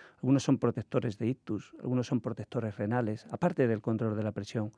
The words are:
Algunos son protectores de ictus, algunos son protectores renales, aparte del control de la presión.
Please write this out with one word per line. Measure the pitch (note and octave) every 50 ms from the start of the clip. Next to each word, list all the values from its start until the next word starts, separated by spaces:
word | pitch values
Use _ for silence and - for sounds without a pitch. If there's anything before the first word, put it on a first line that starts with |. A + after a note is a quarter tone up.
| - - - _
Algunos | - B2+ C#3 C3+ -
son | - C#3 B2
protectores | - A#2+ A2 - G#2 - - C3 G#2+ A#2+ G2 -
de | A2+ A2
ictus, | C3+ - _ - G#2+ G2+ - - - D#4
algunos | - - B2 B2+ A#2+ -
son | C3+ A#2
protectores | - B2 A2+ - G#2+ - - C3 A2+ A2 G2+
renales, | - G#2 G#2 A#2+ B2 A#2+ G#2+ G#2+ - - -
aparte | - - - F3+ F3 - C3+ A#2
del | A2+ G2+
control | - - A2+ G#2+ A2+ A2 G#2+ G#2+
de | G#2+
la | G#2+ G2+
presión. | G2+ G2 - - A#2+ G#2+ G#2+ -